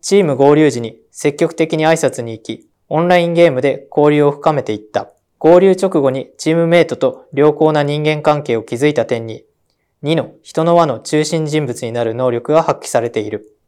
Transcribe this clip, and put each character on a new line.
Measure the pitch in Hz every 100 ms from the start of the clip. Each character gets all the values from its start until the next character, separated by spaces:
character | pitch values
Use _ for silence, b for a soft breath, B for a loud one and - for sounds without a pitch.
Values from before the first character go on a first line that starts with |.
チ | - 196
ー |
ム | 175 131
合 | 139
流 | 147 156
時 | 123
に | 117 - _
積 | - 156 143
極 | 165
的 | - 160 160
に | 156
挨 |
拶 | 160 139 -
に | 117
行 | 110
き、 | - 113 _ _ _
オ | 151
ン | 175
ラ | 180
イ | 170
ン |
ゲ | 170 170
ー |
ム | 127
で | 139 135 -
交 | - 147
流 | 147
を | 143
深 | 143 -
め | 151
て | 120
い | 107
っ |
た。 | 107 - - _ _ _
合 | 156 175
流 | 190
直 | 185 190
後 | 165 139
に | 131 - _
チ | -
ー | 165
ム | 165
メ | 175
イ | 165
ト | 123
と | 131 - -
良 | 135 151
好 | 147 156
な | 151
人 | 143 147
間 | 151 151
関 | 151 147
係 | 147 117
を |
築 | 110 120 147
い |
た | 143 113
点 | 117 113
に、 | 107 _ _ _ _ _ _
二 | 143 160
の | - -
人 | - -
の | 160
輪 | 170 160
の | 110
中 | - 151
心 | 151 165 156
人 | 156
物 | 143 117
に | 120
な | 117
る | 117
能 | 117 127
力 | 120 117
が | 151
発 | 160 147 -
揮 |
さ | 123
れ | 117
て | 113
い | 107
る。 | 107 - _